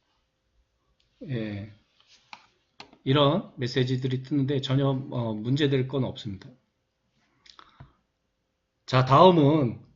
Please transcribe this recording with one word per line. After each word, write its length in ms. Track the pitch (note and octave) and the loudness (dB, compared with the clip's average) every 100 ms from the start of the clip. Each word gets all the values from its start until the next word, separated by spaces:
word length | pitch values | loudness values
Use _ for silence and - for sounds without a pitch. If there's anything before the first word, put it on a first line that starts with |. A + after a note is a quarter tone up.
| _ _ _ _ _ _ _ _ _ _ _ - G#3 | _ _ _ _ _ _ _ _ _ _ _ -18 -10
예, 460 | A#2+ G#2+ G2+ G#2 - _ _ _ _ _ - _ _ _ - - _ | -8 -8 -10 -14 -20 _ _ _ _ _ -20 _ _ _ -20 -20 _
이런 480 | C3 C#3+ C#3+ F3+ - - | 0 2 4 2 -4 -8
메시지들이 680 | B2 C3 B2+ B2+ C3 B2+ | -4 -2 -2 -2 -4 -6
뜨는데 380 | - D3 C3+ C#3 | -4 -2 -2 -2
전혀, 260 | C3+ C3+ C#3 | -2 0 0
어, 460 | C3 C3 B2+ A#2 | -2 -6 -6 -6
문제될 560 | G#2+ A#2 C#3 C#3+ C3+ C3 | -6 -4 0 0 0 -2
건 160 | C#3+ A2 | -4 -6
없습니다. 440 | - G#2 F#2+ C3 - _ _ _ _ _ _ _ _ _ - - - - _ _ _ _ _ _ _ _ _ - | -8 -12 -14 -16 -20 _ _ _ _ _ _ _ _ _ -20 -20 -20 -20 _ _ _ _ _ _ _ _ _ -2
자, 180 | C3 | 0
다음은 760 | C3 C#3 F#3 E3+ C#3 D#3+ A#2+ G2+ - | 4 6 8 6 4 2 0 -6 -10